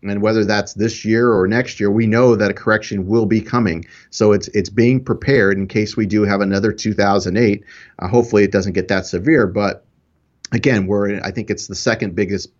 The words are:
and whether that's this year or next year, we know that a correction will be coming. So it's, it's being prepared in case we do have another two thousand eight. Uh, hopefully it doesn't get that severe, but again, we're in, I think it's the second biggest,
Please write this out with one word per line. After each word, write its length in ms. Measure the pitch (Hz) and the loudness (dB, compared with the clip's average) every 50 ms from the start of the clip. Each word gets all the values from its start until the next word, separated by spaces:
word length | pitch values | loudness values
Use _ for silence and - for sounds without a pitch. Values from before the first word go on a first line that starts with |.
and 200 | - 101 101 101 | -10 -8 -4 -2
whether 220 | 101 110 110 113 104 | 0 0 2 2 2
that's 300 | 95 107 104 101 - - | 2 0 -2 -2 -4 -4
this 300 | 104 107 113 110 - - | -4 -4 -4 -4 -4 -2
year 280 | 110 110 117 120 120 | 0 2 2 4 4
or 140 | 110 98 92 | 4 2 2
next 320 | 95 110 120 127 - - - | 2 0 0 -2 -4 -4 -4
year, 120 | 104 101 | -2 0
we 160 | 101 110 117 | 2 2 2
know 280 | 107 107 117 127 123 117 | 2 2 4 4 4 4
that 160 | 104 107 98 | 4 2 0
a 40 | 101 | -2
correction 520 | - - 110 107 110 107 - 107 98 92 | -2 0 0 0 0 0 -4 -6 -6 -2
will 200 | 95 110 117 110 | 0 0 0 2
be 140 | 98 113 110 | 2 0 0
coming. 440 | - - - 123 117 92 82 82 85 - - - - _ | 0 0 0 0 0 0 -2 -4 -8 -14 -20 -20 -20 _
So 220 | - - 110 104 | -2 2 4 4
it's, 160 | 101 101 - - | 4 2 0 -4
it's 220 | - 107 92 - | -4 -4 -4 -2
being 340 | 101 113 117 120 131 127 127 | 0 2 2 4 2 2 0
prepared 540 | - 107 - - 135 139 135 101 98 98 98 | -2 -6 -4 0 0 2 4 4 2 2 0
in 80 | 95 | -2
case 300 | 95 - 107 104 104 - | -4 -2 -2 -2 -2 -2
we 100 | 113 110 | -2 -2
do 160 | 95 104 104 | 0 2 2
have 180 | 104 101 101 98 | 2 2 2 2
another 320 | 101 95 98 98 104 110 | 2 0 0 0 0 0
two 220 | 101 - - 113 104 | -2 -2 -4 -4 0
thousand 420 | - 101 101 101 101 90 92 87 | 0 2 2 2 2 0 0 0
eight. 260 | 110 120 104 104 104 - - - - - - _ - | 2 2 2 2 0 -4 -12 -20 -20 -20 -20 _ -10
Uh, 100 | - - | -6 0
hopefully 340 | 123 120 120 117 110 104 | 2 2 2 4 4 4
it 100 | 101 98 | 4 4
doesn't 200 | 101 101 95 98 | 2 0 -2 -2
get 160 | 85 98 90 - | -2 -4 -2 -2
that 180 | 101 95 92 | -2 -2 -2
severe, 400 | - - 87 95 147 165 127 110 | -4 -6 -4 0 2 2 2 2
but 380 | 90 92 104 104 95 - - _ _ _ _ _ _ _ _ _ _ _ _ - - | 0 0 -2 -2 -2 -4 -6 _ _ _ _ _ _ _ _ _ _ _ _ -10 -6
again, 340 | - 127 - 143 123 104 95 | -4 -2 0 2 2 0 0
we're 220 | 92 104 101 101 101 | 0 -2 -2 -2 -2
in, 120 | 101 95 | -4 -6
I 80 | - - | -6 -8
think 180 | 95 117 104 - | -8 -8 -6 -6
it's 200 | 101 - - - | -6 -6 -8 -12
the 80 | 98 | -10
second 400 | - - 123 113 - 113 98 87 | -6 -2 -2 -2 -2 -4 -4 -4
biggest, 340 | 101 101 90 101 95 - - _ | -4 -4 -2 -4 -6 -8 -10 _